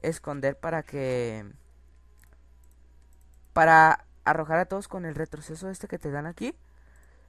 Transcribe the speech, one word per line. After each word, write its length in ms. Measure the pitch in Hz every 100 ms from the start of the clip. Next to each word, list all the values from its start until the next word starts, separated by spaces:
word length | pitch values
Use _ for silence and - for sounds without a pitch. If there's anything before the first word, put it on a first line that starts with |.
esconder 560 | 160 160 - 143 135 143
para 260 | 165 165
que, 600 | - 143 131 127 117 110 101 - - - - - _ - - - - - - - - - - - - - -
para 520 | - 160 160 160 - - - -
arrojar 340 | 160 156 165
a 60 | 180
todos 220 | 196 -
con 180 | 185 170
el 100 | 147
retroceso 540 | 156 151 151 160 190
este 180 | 190 208
que 120 | 175
te 120 | 151
dan 140 | 143 156
aquí. 300 | 170 240 - - - - - - -